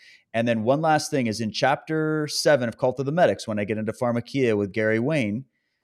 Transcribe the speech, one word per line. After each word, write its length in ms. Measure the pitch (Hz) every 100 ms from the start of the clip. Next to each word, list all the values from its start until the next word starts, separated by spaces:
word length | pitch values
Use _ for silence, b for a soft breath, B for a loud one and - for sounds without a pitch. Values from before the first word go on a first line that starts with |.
| b b b
And 140 | 110 120
then 160 | 113
one 180 | 107 143
last 300 | 156 151 151
thing 160 | 143 117
is 140 | 104
in 100 | 110
chapter 760 | - 135 147 - 156 156 156 147
seven 400 | - 160 143 120
of 100 | -
Cult 220 | 127 -
of 60 | 135
the 60 |
Medics, 360 | 165 143 98 -
when 100 | 107
I 60 |
get 140 | 104 107
into 140 | 107
pharmakia 640 | - 123 117 - 143 120 104
with 160 | 101
Gary 280 | 110 107 113
Wayne, 440 | 127 160 107 107 - _ _ _